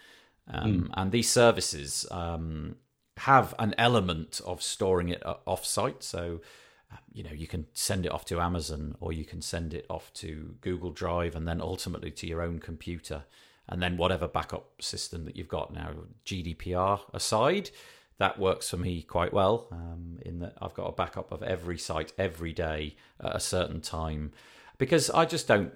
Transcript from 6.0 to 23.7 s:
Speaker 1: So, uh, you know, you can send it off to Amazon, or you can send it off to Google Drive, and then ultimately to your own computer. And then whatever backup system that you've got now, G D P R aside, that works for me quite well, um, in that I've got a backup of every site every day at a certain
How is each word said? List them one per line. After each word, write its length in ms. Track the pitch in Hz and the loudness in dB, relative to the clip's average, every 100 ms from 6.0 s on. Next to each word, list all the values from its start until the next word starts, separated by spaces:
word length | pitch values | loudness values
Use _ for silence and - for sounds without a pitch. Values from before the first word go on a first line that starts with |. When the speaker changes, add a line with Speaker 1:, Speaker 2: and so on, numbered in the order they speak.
Speaker 1:
So, 380 | - 85 85 85 - - - _ _ | -8 -6 -4 -6 -10 -20 -20 _ _
uh, 60 | - - | -20 -18
you 100 | - | -14
know, 80 | 78 | -12
you 160 | 76 82 | -10 -6
can 200 | 85 76 | -6 -6
send 320 | - - 95 85 | -4 0 0 0
it 60 | |
off 140 | 78 - | -2 -2
to 160 | 85 | 0
Amazon, 540 | 87 87 73 76 76 - | 2 0 -2 -4 -6 -6
or 140 | 87 | -4
you 100 | 82 78 | -4 -6
can 160 | 82 | -8
send 320 | - 85 82 | -6 -4 -4
it 120 | 85 - | -6 -6
off 220 | 80 - - | -8 -10 -12
to 420 | 87 78 80 - | -10 -10 -10 -8
Google 300 | 92 90 87 | -4 -2 -4
Drive, 440 | - 90 87 85 78 | -2 0 2 0 0
and 120 | 80 | -2
then 140 | 82 | -2
ultimately 500 | 82 92 90 85 82 | -2 -4 -4 -6 -6
to 160 | - 85 | -8 -6
your 140 | 82 | -4
own 180 | 85 82 | -2 -4
computer. 640 | - 80 - 85 - 76 - - - _ - | -8 -10 -8 -8 -8 -10 -10 -20 -20 _ -8
And 120 | 87 | 0
then 140 | 90 87 | 2 4
whatever 300 | 90 90 85 | 4 4 0
backup 540 | - - - - - | -2 -4 -6 -10 -10
system 440 | - - - 85 78 | -8 -6 -6 -8 -8
that 100 | - | -10
you've 100 | 87 | -6
got 260 | 80 - | -4 -4
now, 180 | 80 78 76 82 - - | -6 -8 -10 -12 -14 -8
G 160 | 95 | -6
D 100 | 85 | -4
P 200 | 82 90 | -6 -2
R 260 | 90 95 101 - | 2 4 2 -2
aside, 560 | - - 110 135 196 - - - - _ - | -4 2 4 4 2 -2 -10 -20 -20 _ 0
that 200 | 98 - | 0 4
works 320 | 95 - - | 2 2 0
for 60 | 90 | -2
me 240 | 90 87 | -2 -2
quite 300 | - 87 87 | -2 0 2
well, 360 | 101 95 117 - | 4 6 4 0
um, 480 | 85 85 85 85 82 | -10 -10 -10 -10 -12
in 160 | 87 85 | -8 -8
that 180 | 87 - | -8 -8
I've 120 | 92 | -10
got 140 | - 90 | -6 -4
a 40 | |
backup 400 | - 87 - - | -2 -2 -4 -8
of 100 | 85 | -6
every 360 | - 90 85 85 | -2 -2 -2 -4
site 340 | - 80 80 - | -2 -4 -2 0
every 340 | 95 82 85 | -2 -2 -4
day 460 | 80 78 78 76 - - - | -2 -2 -2 -4 -8 -18 -10
at 120 | - - | -4 -2
a 40 | |
certain 400 | - 92 85 | 0 0 0